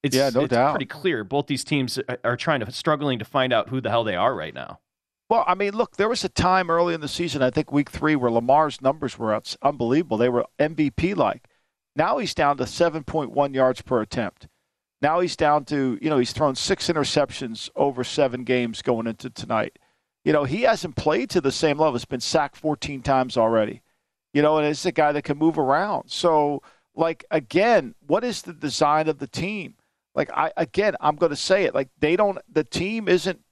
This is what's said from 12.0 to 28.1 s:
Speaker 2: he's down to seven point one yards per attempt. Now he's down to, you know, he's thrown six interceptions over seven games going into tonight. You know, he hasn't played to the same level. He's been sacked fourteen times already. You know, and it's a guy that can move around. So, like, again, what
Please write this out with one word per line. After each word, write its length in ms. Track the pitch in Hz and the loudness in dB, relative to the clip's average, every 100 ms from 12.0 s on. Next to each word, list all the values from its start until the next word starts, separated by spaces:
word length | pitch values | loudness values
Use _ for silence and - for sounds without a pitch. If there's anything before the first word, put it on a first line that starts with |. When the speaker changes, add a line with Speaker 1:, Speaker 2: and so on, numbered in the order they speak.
| 170 277 | 0 0
Speaker 2:
he's 160 | 190 - | -4 0
down 220 | 143 139 | 0 0
to 100 | 127 | -4
seven 360 | - 170 156 | 0 0 0
point 280 | - 160 135 | -6 -6 -2
one 240 | 139 143 135 | 0 0 4
yards 260 | 131 127 | 2 2
per 180 | - 123 | -2 -2
attempt. 480 | 107 - 104 _ - _ _ _ _ _ | 0 -4 -6 _ -20 _ _ _ _ _
Now 200 | 143 170 | 0 2
he's 140 | 180 - | 0 0
down 300 | 151 147 139 | 2 2 0
to, 320 | 147 131 110 | -2 -2 -2
you 120 | 156 | 0
know, 80 | 143 | 2
he's 140 | 123 | 0
thrown 200 | - 127 | 0 0
six 340 | 131 - 190 - | 0 -2 -2 0
interceptions 840 | 156 139 156 139 - 123 113 - - | 0 2 0 0 -4 -10 -10 -10 0
over 280 | 143 127 | 0 0
seven 400 | 120 - 135 123 | -4 0 0 0
games 400 | 123 127 120 110 | 0 0 0 -4
going 240 | - 117 113 | -2 -2 -2
into 240 | 110 131 | -6 -12
tonight. 480 | - 117 113 - _ _ _ _ _ | -12 -4 -2 -2 _ _ _ _ _
You 100 | 147 | 2
know, 100 | 151 | 2
he 180 | 135 180 | 2 0
hasn't 340 | 240 220 170 - | 0 0 -4 -2
played 360 | 156 170 262 | 0 0 0
to 100 | 185 | 0
the 100 | 139 | 0
same 280 | - 156 147 | 0 0 2
level. 140 | 156 | 0
He's 120 | 120 - | 0 -6
been 140 | 131 | -8
sacked 380 | - 160 143 - | -2 0 0 -4
fourteen 440 | 156 147 - 139 | -4 -4 -6 -6
times 360 | 143 135 127 120 | 0 0 2 2
already. 440 | 113 113 107 113 _ _ _ _ _ 143 | 2 2 0 -6 _ _ _ _ _ 2
You 80 | |
know, 160 | 151 156 | 4 4
and 80 | 147 | 0
it's 180 | 147 180 | -2 -2
a 60 | |
guy 200 | 160 147 | 2 2
that 100 | 147 | 2
can 160 | - 143 | -4 0
move 180 | 160 160 | 2 2
around. 520 | 131 147 208 180 - | 2 2 0 -4 -8
So, 520 | - 175 160 147 143 _ _ _ | -2 2 4 2 -2 _ _ _
like, 320 | - 165 160 - | -2 -2 -2 -4
again, 640 | 160 127 170 220 214 131 - | -4 0 2 4 2 0 -16
what 180 | 143 | -2